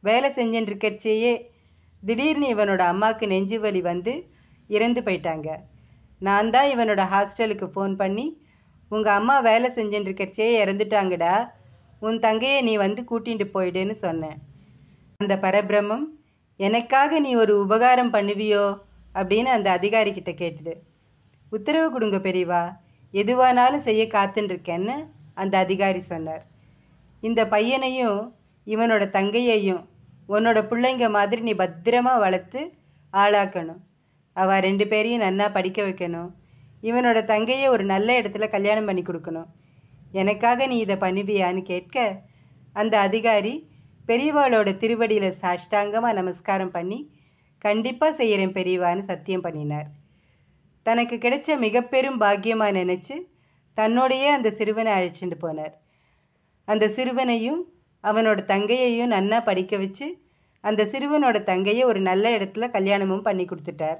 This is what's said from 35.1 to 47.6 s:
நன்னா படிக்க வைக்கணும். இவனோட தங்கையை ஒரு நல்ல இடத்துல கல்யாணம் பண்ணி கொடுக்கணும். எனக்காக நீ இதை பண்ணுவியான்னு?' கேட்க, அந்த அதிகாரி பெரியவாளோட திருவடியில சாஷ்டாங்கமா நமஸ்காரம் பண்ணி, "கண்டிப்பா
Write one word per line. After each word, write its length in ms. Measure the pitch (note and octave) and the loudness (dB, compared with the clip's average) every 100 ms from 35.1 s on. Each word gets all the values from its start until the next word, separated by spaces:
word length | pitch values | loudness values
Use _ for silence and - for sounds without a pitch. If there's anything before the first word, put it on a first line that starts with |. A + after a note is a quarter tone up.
| A#3+ | 0
நன்னா 300 | G3 F#3+ G#3 | 0 0 0
படிக்க 300 | G3+ F#3 F#3+ | 0 -2 -2
வைக்கணும். 480 | G3+ F#3+ F3 E3+ F3 - _ - - _ | -4 -4 -6 -6 -10 -16 _ -20 -20 _
இவனோட 420 | A3 A#3+ B3 A3+ | -4 0 2 2
தங்கையை 440 | G#3+ G#3+ A3+ C4 C4+ | 2 0 0 2 2
ஒரு 160 | A#3 | 2
நல்ல 360 | G3 F#3+ G#3+ B3 | 2 0 2 2
இடத்துல 300 | G#3 G3 G#3+ | 0 -4 -2
கல்யாணம் 340 | G3+ G3+ G#3+ | 0 0 0
பண்ணி 180 | G#3+ F#3 | 0 -4
கொடுக்கணும். 440 | F3 E3+ E3 E3 E3 - _ _ _ - - | -4 -8 -8 -12 -12 -20 _ _ _ -20 -10
எனக்காக 540 | F#3+ F#3+ G3+ A#3 B3 C4 | -2 -2 2 2 2 0
நீ 120 | B3 | -2
இதை 180 | G#3 G3 | -2 -2
பண்ணுவியான்னு?' 640 | F#3+ F#3+ G3+ G3+ F3+ F#3 | -2 -2 -2 0 0 -2
கேட்க, 580 | F#3 F3+ F3+ C4+ A3+ F#3+ - _ - - _ | -4 -6 -6 -4 -2 -4 -16 _ -20 -20 _
அந்த 260 | - G#3+ G#3 | -4 0 2
அதிகாரி 680 | G3 A3 A3+ G#3+ G3+ D4+ - - - _ - | 2 2 2 2 0 -6 -12 -20 -20 _ -2
பெரியவாளோட 680 | A#3 D4 D4 C4+ A3+ G3+ | 0 2 2 4 4 2
திருவடியில 600 | G3 A3 A3+ A3+ G#3+ G3 F#3 | 0 -2 0 2 2 0 -2
சாஷ்டாங்கமா 720 | F#3 F3+ - G#3 G#3 G#3+ A#3+ | -4 -4 -2 -2 0 0 0
நமஸ்காரம் 580 | G#3 F#3 F3 - F#3+ F#3 | 0 -4 -6 -2 -2 -2
பண்ணி, 400 | F3+ F3 A#3 - _ _ _ _ | -6 -6 -8 -12 _ _ _ _
"கண்டிப்பா 520 | _ | _